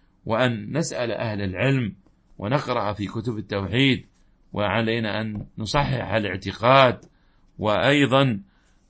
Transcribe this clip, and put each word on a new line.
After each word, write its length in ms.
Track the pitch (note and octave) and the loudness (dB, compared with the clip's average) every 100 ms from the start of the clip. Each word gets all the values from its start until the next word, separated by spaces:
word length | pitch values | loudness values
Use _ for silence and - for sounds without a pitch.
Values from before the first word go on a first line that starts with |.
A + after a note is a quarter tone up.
| _ _ - | _ _ -4
وأن 520 | A2+ B2+ A2+ G#2 C3 | 0 0 -2 -4 -4
نسأل 340 | D3+ - A#2+ | -4 -4 -4
أهل 300 | G#2 A#2 G#2 | -4 -4 -4
العلم، 520 | G2+ F#2 B2+ C3+ A2+ - _ _ _ - | -4 -2 0 0 -2 -6 _ _ _ -10
ونقرأ 560 | G2 C#3+ C3 A#2+ G2+ | -2 -2 0 -2 -2
في 120 | G#2 G2 | -4 -6
كتب 320 | A2+ A2 G#2+ | -4 -6 -6
التوحيد، 680 | - G2+ F#2+ A2+ C3+ B2 - _ _ _ _ | -6 -4 -2 2 2 0 -4 _ _ _ _
وعلينا 680 | G2 G2+ G#2 A2+ A#2 A2 G2+ | -4 -2 0 0 -2 -2 -4
أن 240 | A2 G#2 G#2 - | -6 -8 -10 -10
نصحح 560 | G#2+ D3 C#3+ B2 G2 | -2 0 0 -2 -2
الاعتقاد، 840 | G#2+ G#2 F#2+ G2 - A#2 C3+ B2+ G2+ - _ _ _ _ - | -2 -2 -4 -6 0 4 6 6 2 -8 _ _ _ _ -4
وأيضا، 800 | G#2 G#2 A2 C#3+ C3+ C3 C#3 G#2 - _ _ _ | 0 2 4 4 4 4 4 0 -8 _ _ _